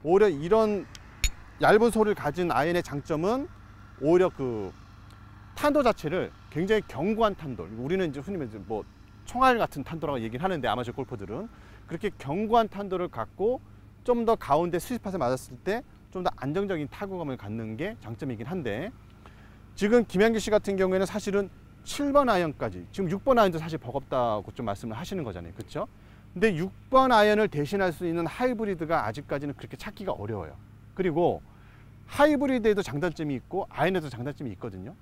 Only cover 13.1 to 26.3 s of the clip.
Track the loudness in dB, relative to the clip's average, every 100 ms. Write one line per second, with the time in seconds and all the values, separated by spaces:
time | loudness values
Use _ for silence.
13.1 | -6 -8 -2 -2 -2 -8 -20 -20 -10 0
14.1 | 2 2 0 2 2 2 -2 -4 -6 -6
15.1 | -2 0 -2 -6 -8 -4 -4 -6 -20 -14
16.1 | -4 -4 -4 -4 -2 -2 -4 -6 -8 -8
17.1 | -6 -6 -8 -8 -8 -8 -6 -8 -8 -14
18.1 | -10 -8 -8 -8 -6 -4 -4 -6 -12 -20
19.1 | -20 -20 -20 -20 -20 -20 -2 4 4 4
20.1 | 4 4 4 2 2 2 2 2 2 0
21.1 | -2 -2 -2 -2 -10 -20 -20 -10 -4 2
22.1 | 4 4 2 0 -2 -6 -6 -10 -4 -2
23.1 | 0 4 6 6 2 -6 -8 -6 -8 -2
24.1 | 0 2 0 -4 -6 -6 -4 -8 -10 -8
25.1 | -6 -6 -8 -12 -14 -12 -10 -10 -14 -20
26.1 | -20 -16